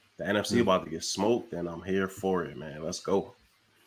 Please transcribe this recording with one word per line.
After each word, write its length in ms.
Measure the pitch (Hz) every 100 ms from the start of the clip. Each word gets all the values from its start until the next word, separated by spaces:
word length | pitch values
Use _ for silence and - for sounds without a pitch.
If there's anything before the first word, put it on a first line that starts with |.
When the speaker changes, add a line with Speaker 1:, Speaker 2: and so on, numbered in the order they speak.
| _ -
Speaker 1:
The 100 | 95
N 100 | 104
F 100 | 98
C 100 | 117
Speaker 2:
Mm. 40 |
Speaker 1:
about 220 | 104 92
to 60 | -
get 140 | 80
smoked, 480 | - - 104 120 -
and 160 | 87 85
I'm 140 | 85
here 260 | 87 95 95
for 360 | - 95 90
it, 120 | 76 71
man. 260 | 76 73
Let's 180 | 80 92
go. 340 | - 95 - - _ _ _ _